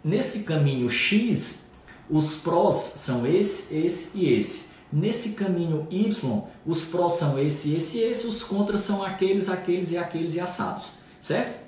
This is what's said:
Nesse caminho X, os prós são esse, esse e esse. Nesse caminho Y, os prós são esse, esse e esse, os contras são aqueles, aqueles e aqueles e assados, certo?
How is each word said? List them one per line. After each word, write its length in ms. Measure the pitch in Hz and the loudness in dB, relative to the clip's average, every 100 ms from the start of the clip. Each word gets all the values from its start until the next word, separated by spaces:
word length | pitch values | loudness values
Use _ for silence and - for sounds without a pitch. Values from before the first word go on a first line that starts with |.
Nesse 400 | 151 214 - 208 | 0 0 0 -2
caminho 460 | - 151 143 131 120 | 0 2 4 2 0
X, 800 | - - 214 240 - - - - - - - - | 0 2 4 4 0 -2 -8 -14 -20 -20 -20 0
os 260 | 151 147 - | 2 2 -2
prós 400 | 170 170 202 - | 0 4 4 2
são 480 | - - - 123 | -2 -6 -2 0
esse, 520 | 123 185 202 - - 156 | 2 2 2 -2 -4 0
esse 420 | 175 - - 202 | 0 -2 -6 0
e 140 | 156 | 4
esse. 400 | 120 - - - - - | 4 2 -6 -12 -20 -2
Nesse 380 | 147 208 - 214 | 0 0 0 -4
caminho 560 | - 190 170 165 156 156 | -2 0 0 0 -2 -2
Y, 520 | 185 208 214 131 104 - - 156 | 0 2 0 -2 -2 -4 -10 -2
os 200 | 165 - | -2 0
prós 260 | 180 170 | 0 0
são 260 | 170 147 135 | 2 2 2
esse, 360 | 147 - 147 | 0 0 0
esse 240 | 160 - 233 | 0 0 0
e 40 | |
esse, 240 | 233 220 233 | 0 0 -2
os 160 | 208 | -4
contras 380 | - 196 202 202 | -2 0 2 0
são 220 | - 196 | 0 -2
aqueles, 460 | 190 190 190 190 185 | -2 0 2 2 2
aqueles 420 | 185 - 180 165 | -2 0 0 0
e 40 | 175 | -2
aqueles 380 | 170 165 170 | -4 -4 -2
e 60 | 165 | -2
assados, 540 | 180 - 208 202 - - - - | -4 -4 -4 -6 -10 -16 -20 -16
certo? 400 | - 220 247 - | -2 -2 -2 -8